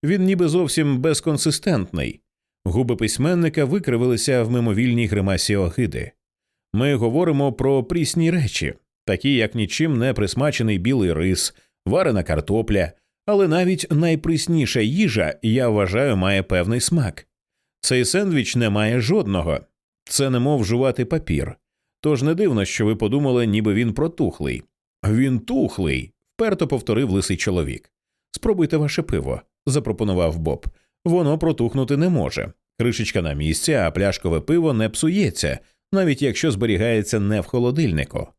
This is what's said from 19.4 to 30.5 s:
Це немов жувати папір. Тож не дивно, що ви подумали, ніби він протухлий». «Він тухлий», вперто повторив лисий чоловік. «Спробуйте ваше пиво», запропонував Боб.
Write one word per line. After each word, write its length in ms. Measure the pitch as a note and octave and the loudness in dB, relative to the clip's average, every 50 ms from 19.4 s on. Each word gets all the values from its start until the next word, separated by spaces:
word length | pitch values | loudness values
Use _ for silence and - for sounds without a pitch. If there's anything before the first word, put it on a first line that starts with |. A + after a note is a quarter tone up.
| D#2 E2 D2+ C2 - _ _ _ _ _ _ _ _ | 0 0 -2 -4 -6 _ _ _ _ _ _ _ _
Це 260 | - - - C#3 C3+ | -6 -2 -2 0 2
немов 340 | B2+ B2 A#2+ C#3 D3+ C#3 A2 | 2 2 2 2 2 0 0
жувати 400 | F#2+ A2+ A#2+ C3 C3+ B2 - B2 | 0 0 0 2 0 0 0 -2
папір. 520 | A#2+ - D#3+ - - E2+ C#2+ - - - _ _ _ _ _ _ _ _ _ | -2 -2 -4 -2 -2 -2 -2 -2 -4 -8 _ _ _ _ _ _ _ _ _
Тож 220 | - D3+ D3+ B2+ C3 | 0 0 0 2 2
не 120 | D3+ E3 | 0 2
дивно, 300 | E3+ G#3+ F#3+ C3 G#2+ G2 | 2 2 2 2 2 0
що 220 | - - - A2+ | -2 -2 -2 0
ви 100 | G#2 A2+ | 0 0
подумали, 500 | G2 - G#2 A2+ C#3+ D3 C#3 B2+ B2 A#2+ | 0 0 0 0 0 2 2 2 2 2
ніби 280 | A2 G2+ A2 G#2+ G#2+ G2+ | 2 2 2 2 2 2
він 180 | G#2 A#2+ A#2 G2+ | 2 0 0 -2
протухлий». 680 | - C#3+ E3 - - D#3+ G2 - - D2 C2+ A#1+ A#1+ - _ _ _ _ _ _ _ - G2+ | -2 -4 -4 -2 -2 -2 -2 -2 -4 -6 -6 -6 -6 -10 _ _ _ _ _ _ _ -2 0
«Він 300 | G#2 A2+ C3 C#3 B2+ A#2 | 2 2 2 2 0 -2
тухлий», 720 | - - B3 C4+ - - - - F#2+ D#2 C2+ B1+ A#1+ - _ _ _ _ _ | -2 -2 -2 0 0 0 -2 -2 -2 0 0 -2 -4 -6 _ _ _ _ _
вперто 340 | _ A3 A3 G3 - E3+ C3 | _ 0 0 0 0 0 -2
повторив 420 | C3+ B2+ - - A2 A2 C#3 A#2 | -2 -4 -2 -2 0 0 0 0
лисий 260 | F#2 G2 F#2 - F#2+ | 0 0 0 0 -2
чоловік. 560 | E2+ - - F#2 F2+ D#2 C#2 B1+ - _ _ _ _ _ _ _ _ _ _ | -2 -2 -2 0 0 -2 -2 -6 -10 _ _ _ _ _ _ _ _ _ _
«Спробуйте 460 | - - - A3 G#3+ F#3 E3 D3+ - | -16 -4 -2 0 0 2 0 0 0
ваше 260 | D#3 D3+ C#3+ - - - | 0 0 0 -2 -4 -4
пиво», 380 | - - E2+ C2+ C2 C2 - - _ _ _ _ | -2 -2 -4 -2 -4 -6 -8 -8 _ _ _ _
запропонував 720 | - C3 D3 - A2+ G#2+ - A2 G#2 F#2+ F2+ F2 E2 D#2 E2 | -2 -2 -2 -2 -2 -4 -2 0 0 2 2 2 0 0 -2
Боб. 280 | D#2+ D#2+ | -2 -2